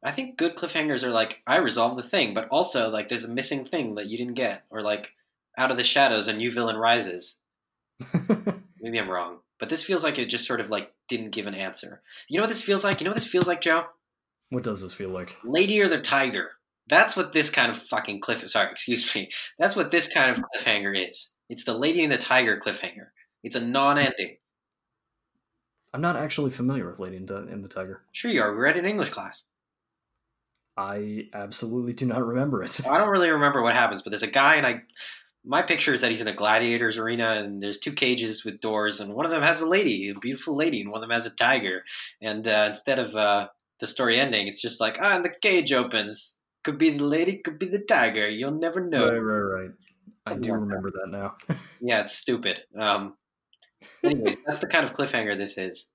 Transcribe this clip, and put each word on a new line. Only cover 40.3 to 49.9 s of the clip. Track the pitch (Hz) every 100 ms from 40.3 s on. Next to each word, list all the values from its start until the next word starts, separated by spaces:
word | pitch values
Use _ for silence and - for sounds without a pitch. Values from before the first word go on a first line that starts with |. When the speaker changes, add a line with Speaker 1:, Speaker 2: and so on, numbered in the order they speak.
| 135 - 143
Speaker 1:
lady, | 160 127
and | 101
one | 107
of | 113
them |
has | 117 113
a | -
tiger. | 120 131 104 92 - - - -
And, | 113 107 110
uh, | 107 107
instead | 101 - 131
of, | 117 104
uh, | 104 101 101 _ _ _
the | 104
story | - 123 117
ending, | 139 110 98
it's | 101
just | 120 -
like, | 110 -
"Ah, | 196 185
and | 175
the | -
cage | 214 185 156
opens. | 135 123 117 104 104 - - _ _
Could | - 147
be | 160
the | 143 143
lady, | 151 175 190
could | - 151
be | 190
the | 196
tiger. | 202 143 117 107 104
You'll | 107 135
never | 156 165 170
know." | 180 151 117
Speaker 2:
Right, | 117
right, | 110 107 101 95
right. | 92 - _